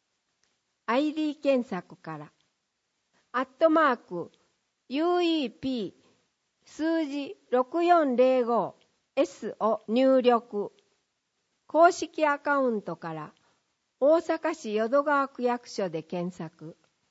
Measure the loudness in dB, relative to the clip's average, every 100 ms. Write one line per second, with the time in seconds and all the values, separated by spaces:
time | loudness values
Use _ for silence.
0 | _ _ _ _ _ _ _ _ -4 -2
1 | -2 -2 -6 -2 0 0 -2 -8 -10 -16
2 | -14 -14 -16 _ _ _ _ _ _ _
3 | _ _ _ -8 -8 _ 2 4 2 0
4 | -6 -12 -12 _ _ _ _ _ -8 -4
5 | 0 0 0 -2 -4 -6 -8 -6 -8 -12
6 | _ _ _ _ _ _ _ -6 -2 -2
7 | -2 -6 -10 -12 _ -2 0 0 4 4
8 | 4 4 4 4 2 0 -2 -8 _ _
9 | _ -2 -2 -4 -10 -2 -2 -2 0 2
10 | 4 4 4 0 -2 -8 -8 -12 _ _
11 | _ _ _ _ _ _ -2 4 4 4
12 | -6 -2 -2 0 -2 0 0 -2 -6 -10
13 | -10 -10 -12 _ _ _ _ _ _ _
14 | 2 4 2 -4 -4 -6 -4 -2 0 0
15 | 2 0 -2 -2 -4 -4 -6 -8 -6 -6
16 | -8 -8 -6 -8 -14 -14 -20 -20 _ _
17 | _